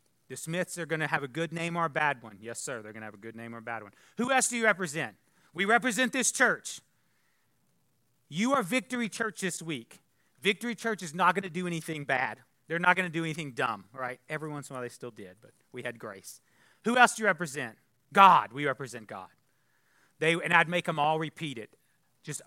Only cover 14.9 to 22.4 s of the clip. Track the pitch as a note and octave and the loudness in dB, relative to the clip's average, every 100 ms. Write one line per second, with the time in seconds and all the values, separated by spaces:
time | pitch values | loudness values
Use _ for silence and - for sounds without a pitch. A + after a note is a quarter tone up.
14.9 | - B2 A2 F#2+ F#2+ - _ _ B2 A#2+ | -10 -14 -14 -18 -20 -20 _ _ -10 -10
15.9 | A#2 A#2 F#2+ - - _ _ _ _ G#3+ | -10 -12 -14 -16 -20 _ _ _ _ 2
16.9 | B3 A#3+ - G#3+ E3+ D#3+ C#3+ A#2+ A2 _ | 8 6 6 -2 0 -4 -6 -8 -10 _
17.9 | _ _ G3+ G3 D#3+ G#2 B2+ D3 C3 B2+ | _ _ 10 10 10 4 -2 -2 -2 -6
18.9 | A#2 G#2 G2+ F#2 _ _ _ _ _ _ | -12 -12 -14 -14 _ _ _ _ _ _
19.9 | _ _ - D#3 E3+ D#3 E3+ E3 F3 F3 | _ _ -2 0 0 4 4 4 0 -2
20.9 | D#3 D3+ D#3+ D#3+ - D#3+ A#2 A2 _ _ | 0 0 0 -4 -8 -10 -10 -14 _ _
21.9 | _ _ _ - D3 | _ _ _ -12 -10